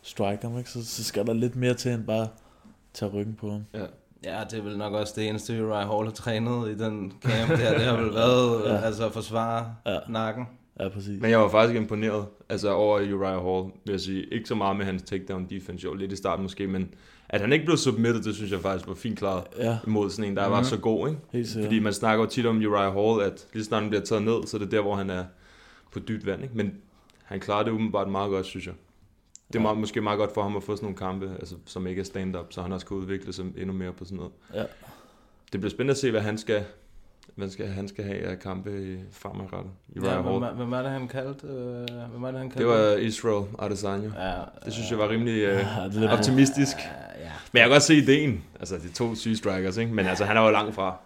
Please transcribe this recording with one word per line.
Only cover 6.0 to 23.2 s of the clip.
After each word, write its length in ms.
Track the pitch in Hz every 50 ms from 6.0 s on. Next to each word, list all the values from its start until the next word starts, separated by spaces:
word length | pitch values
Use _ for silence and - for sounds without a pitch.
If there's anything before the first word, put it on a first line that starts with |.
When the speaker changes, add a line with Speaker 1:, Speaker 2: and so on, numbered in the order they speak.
| 110
Speaker 3:
har 80 | 110
trænet 560 | 110 - - 120 113 110 113 120 123 120 117 107
i 100 | 107 101
den 340 | 110 110 107 107 95 92 - -
camp 280 | - 123 113 113 113 -
der. 220 | - 110 120 110 110 110
Det 80 | 113
har 100 | 127 117
vel 180 | 113 117 110 101
været, 500 | 110 117 123 127 127 123 120 117 113 104
Speaker 1:
<laughs> 60 | 104
Ja. 60 | 107 101 110
Speaker 3:
altså, 200 | 113 107 107 117
at 60 | 107
forsvare 640 | 98 117 101 - 110 113 113 117 117 117 117 113 113 - _
Speaker 1:
Ja. 120 | 117 120 - - -
Speaker 3:
nakken. 380 | 113 110 110 110 110 123 123 120 - - _ _ _ -
Speaker 1:
Ja, 80 | - 95
præcis. 320 | 98 101 98 104 101 98
Speaker 2:
Men 100 | 113 110
jeg 80 | 113 113
var 80 | 107 98
faktisk 320 | 101 107 110 117 120 113
imponeret, 460 | 107 107 107 107 110 110 104 107 101 101 - _ - _
altså, 220 | - 98 101 101
over 280 | 95 92 107 104 104 101
Uriah 420 | 101 101 98 95 98 95 92 92 90
Hall, 200 | 92 92 92 92 95 - - _
vil 80 | 107
jeg 80 | 98 92
sige. 240 | 95 95 95 95 -
Ikke 240 | - - 117 110 -
så 60 | 120
meget 220 | 107 98 98 98
med 80 | 101 98
hans 180 | 98 95 92
takedown 440 | - - 101 95 95 - 95 92 92 82
defense, 340 | 98 95 92 - 90 90 92
jo, 100 | 73 76
lidt 180 | 98 98 95
i 40 | 98
starten 260 | 95 - 95 85 92
måske, 240 | 98 92 - - 101
men 220 | 95 95 92 92 90 - - - - - - _ -
at 120 | - 104
han 120 | 101 120
ikke 120 | 143 160 156
blev 120 | 165 165
submitted, 460 | 139 - 135 113 120 117 120 117 113
det 120 | 98 107 101
synes 180 | 98 107 98
jeg 80 | 101 90
faktisk 280 | 85 95 95 90 95 95
var 60 | 95
fint 240 | - - 117 104 -
klaret 260 | 104 98 95 90 87 - - -
Speaker 1:
Ja. 200 | 123 113 117 113 -
Speaker 2:
imod 240 | 110 110 104 101 98
sådan 200 | - 113 107 101
en, 60 | 98
der 60 | 98 101 98
Speaker 3:
Mhm. 40 | 101
Speaker 2:
var 60 | 104
så 140 | 123 131 113
god, 320 | 98 95 113 110 - 95 143
ikke? 120 | 156 143 - _
Speaker 1:
Helt 160 | - 120 117 104
sikkert. 160 | 104 110 107
Speaker 2:
Fordi 120 | 104 110 110
man 140 | 107 104
snakker 320 | 101 101 117 110 110 110 113
jo 60 | 110
tit 160 | - 131 117
om 100 | 117 113
Uriah 360 | 110 107 104 104 101 98 98
Hall, 280 | 95 98 104 110 113 107